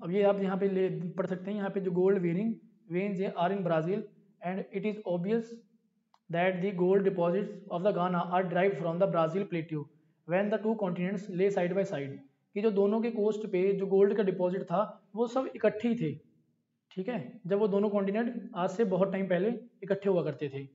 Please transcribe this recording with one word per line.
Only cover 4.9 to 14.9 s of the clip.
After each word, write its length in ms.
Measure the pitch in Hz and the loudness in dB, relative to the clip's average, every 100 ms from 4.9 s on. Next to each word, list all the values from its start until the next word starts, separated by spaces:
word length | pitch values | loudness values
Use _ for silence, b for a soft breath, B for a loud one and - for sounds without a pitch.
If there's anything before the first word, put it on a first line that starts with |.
| 208 202 | -4 -4
obvious 460 | 175 180 226 226 - - _ _ _ _ _ _ | -2 0 0 -2 -12 -18 _ _ _ _ _ _
that 280 | 165 180 185 | 0 0 2
the 100 | 190 | -2
gold 300 | 185 180 196 | 0 4 4
deposits 500 | 190 156 170 180 208 - - | 4 2 0 2 -2 -8 -6
of 140 | 165 | -2
the 80 | 190 | 0
Ghana 280 | 175 180 175 175 | 2 0 0 0
are 120 | 180 | 0
derived 340 | 185 175 196 180 | 0 2 2 2
from 220 | 165 170 | -2 0
the 80 | 190 | 2
Brazil 380 | 165 160 175 202 | 4 2 0 -4
plateau 400 | 170 160 156 147 _ _ _ - | -4 -4 -6 -8 _ _ _ -2
when 220 | 175 208 | 0 0
the 100 | 214 | 0
two 140 | 214 226 | 0 -2
continents 460 | 196 175 180 208 - | -2 -2 -2 -4 -6
lay 160 | 175 196 | 0 0
side 220 | 190 175 185 | 2 0 0
by 100 | 190 | -2
side, 320 | 147 139 135 - _ _ 202 | -2 -6 -10 -16 _ _ -2
कि 60 | |
जो 100 | 220 | 0
दोनों 280 | 196 202 226 | 4 4 4
के 100 | 226 | 0
coast 340 | 226 208 208 202 | 0 0 0 -2
पे 140 | 185 190 185 | 0 2 2
जो 80 | 190 | 2
gold 280 | 190 202 214 | 4 4 4
का 60 | |
डिपॉजिट 400 | 196 180 180 190 | 0 2 0 0
था 180 | 180 175 208 | -2 -2 -2